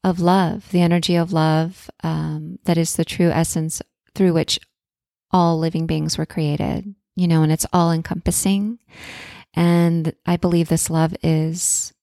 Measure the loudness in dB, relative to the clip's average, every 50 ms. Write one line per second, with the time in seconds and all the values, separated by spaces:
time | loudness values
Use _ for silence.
0 | 0 0 0 2 2 4 4 4 2 0 -2 -6 -8 -2 0 2 4 4 2 2
1 | 2 0 0 0 0 0 0 2 2 2 2 0 0 -2 -6 -14 -20 -20 _ _
2 | -6 -4 -4 -4 -4 -4 -6 -8 -10 -12 -14 -8 _ 0 0 2 0 0 -2 -4
3 | -4 -4 0 0 0 2 2 0 -2 -2 -2 -4 -4 -4 -6 -10 -14 _ _ _
4 | _ _ _ 0 2 2 2 2 0 0 -4 -6 -6 _ _ _ _ _ _ _
5 | _ _ _ _ _ _ 2 2 4 4 2 0 0 -2 -2 -2 -2 -2 -2 -2
6 | -2 -4 -4 -4 -6 -6 -4 -4 -2 -2 -2 -2 -2 -4 -4 -6 -8 -10 -18 _
7 | _ _ _ 0 2 4 4 4 4 2 2 0 -2 0 2 2 2 2 0 -2
8 | -2 -6 -8 -4 -4 -2 -2 0 0 0 0 0 0 -4 -6 -10 _ _ -20 -20
9 | -18 -18 -16 -18 -18 -18 -20 -20 -20 _ _ 2 2 4 4 4 4 2 2 0
10 | -2 -4 -6 _ _ -2 0 0 2 2 2 2 2 2 0 0 0 0 0 0
11 | 0 0 -2 -2 0 0 2 2 0 -2 -4 -4 -4 -2 -2 -2 -4 -8 _ _